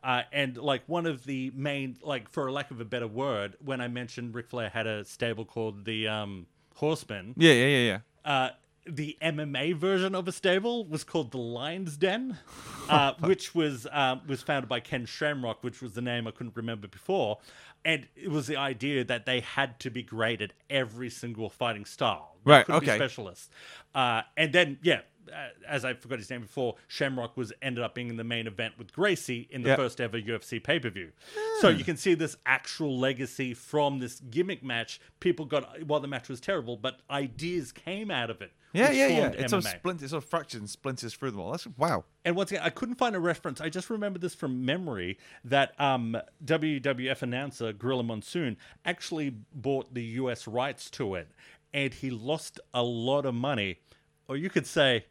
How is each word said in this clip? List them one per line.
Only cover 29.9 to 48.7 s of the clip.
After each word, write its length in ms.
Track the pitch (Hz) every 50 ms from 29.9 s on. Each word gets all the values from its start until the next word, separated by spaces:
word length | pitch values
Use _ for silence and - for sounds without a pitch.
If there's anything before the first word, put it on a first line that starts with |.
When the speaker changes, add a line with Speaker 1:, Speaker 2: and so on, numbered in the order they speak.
| - -
Speaker 1:
ever 160 | 123 113 98 117
U 160 | 107 104 117
F 80 | 110 -
C 160 | - - 117
pay-per-view. 520 | - - 147 170 127 120 95 101 87 80 - _ - - - - 427 440 453 427
So 100 | - 196
Speaker 2:
Hmm. 60 | 165 -
Speaker 1:
you 40 | -
can 140 | - 165 139
see 160 | - 196 175
this 240 | 156 160 151 - - _
actual 520 | 127 131 131 - - - - 165 147 135 123
legacy 540 | 127 135 135 120 135 123 - - 135 127 117
from 420 | - - - - 151 147 143 139 135
this 200 | 123 120 - -
gimmick 440 | 143 127 113 143 175 185 190 135 -
match. 360 | 135 123 117 113 - - - - - _ _
People 260 | - 185 170 - 156
got, 380 | 135 143 147 123 - - 147 160
while 160 | 147 147 151
the 80 | 135 143
match 220 | 139 127 - -
was 100 | 135 120
terrible, 380 | - - 196 175 127 113 120 107
but 220 | 104 131 127 - _ _
ideas 600 | 143 139 139 135 113 107 151 170 180 175 143 117
came 400 | - - - - 180 202 220 208
out 180 | 175 131 120 117
of 100 | 113 - 101
it, 80 | 95 _ _ _ _
Speaker 2:
Yeah, 180 | _ 175 233 285
Speaker 1:
which 80 | 277 269
Speaker 2:
yeah, 80 | 277 277
yeah. 120 | - -
Speaker 1:
formed 140 | 202 139 -
Speaker 2:
It 140 | - 135 127
sort 140 | 120 190 175
of 20 |
Speaker 1:
M 60 | 107
M 40 | 92
A. 40 | 90
Speaker 2:
splint-, 240 | - 180 185 165 143
it 60 | 135
sort 140 | 151 156 135
of 60 | -
fractures, 400 | - 170 147 - - 117 104 104
splinters 460 | - - _ 135 131 123 - 117 -
through 160 | - - 135
them 80 | 113 101
all. 100 | 87 90
That's, 140 | 127 170 - - -
wow. 300 | 120 147 170 147 92 - _ _ _ _
Speaker 1:
And 120 | 170 175
once 160 | 180 196 -
again, 100 | 196 180 151
I 60 | 165
couldn't 260 | - - - 233 247
find 200 | - 262 240 214
a 40 | 185
reference. 400 | 170 175 165 - - 175 135 -
I 100 | 151 160
just 200 | 151 185 180 -
remember 300 | 233 214 208 202 190 180
this 160 | 170 180 -
from 280 | - - 139 131 127 127
memory, 540 | 127 143 180 185 165 123 101 87 90 98 - - - - - _
that, 300 | 120 127 139 139 - - -
um, 340 | 143 139 135 127 120 113 113 113 - - _ _ 156
W 360 | 139 156 160 151 156 151 139
W 300 | 123 139 135 123 127 131
F 140 | 135 - -
announcer 500 | 127 120 127 139 143 123 - 120 113 107
Gorilla 300 | 101 101 127 135 127 120
Monsoon 540 | 117 113 107 101 - - 175 170 127 110 - - -